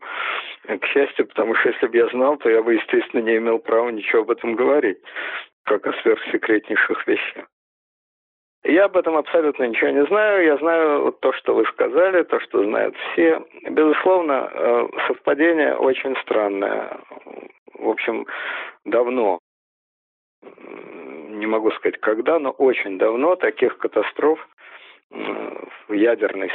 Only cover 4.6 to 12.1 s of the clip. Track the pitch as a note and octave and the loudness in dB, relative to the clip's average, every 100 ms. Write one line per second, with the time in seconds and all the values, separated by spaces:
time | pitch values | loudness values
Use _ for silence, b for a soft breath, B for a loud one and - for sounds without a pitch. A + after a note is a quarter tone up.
4.6 | C3 D3 B2 F2+ B B B B B _ | 2 2 2 -2 B B B B B _
5.6 | - G#2 - - A2+ G#2+ - - - G#2+ | -2 -2 -2 -2 0 0 0 -4 0 0
6.6 | - G#2 - - - - - - - _ | 0 0 0 -2 -2 -2 -4 -10 -18 _
7.6 | _ _ _ _ _ _ _ _ _ _ | _ _ _ _ _ _ _ _ _ _
8.6 | C3+ D#3 G3 F#3+ E3 D#3+ C#3+ E3+ D#3 C#3 | 2 4 4 2 0 0 0 2 2 0
9.6 | B2+ A2 C#3+ C#3 D3 G#3 G#3+ G3+ E3 C#3 | -2 0 0 2 2 2 2 4 4 4
10.6 | D#3+ E3 D#3+ C#3+ C3 B2+ - - - A2+ | 2 2 2 2 0 0 -2 0 0 2
11.6 | A2 - A2+ C3 F#3 | 0 0 0 2 4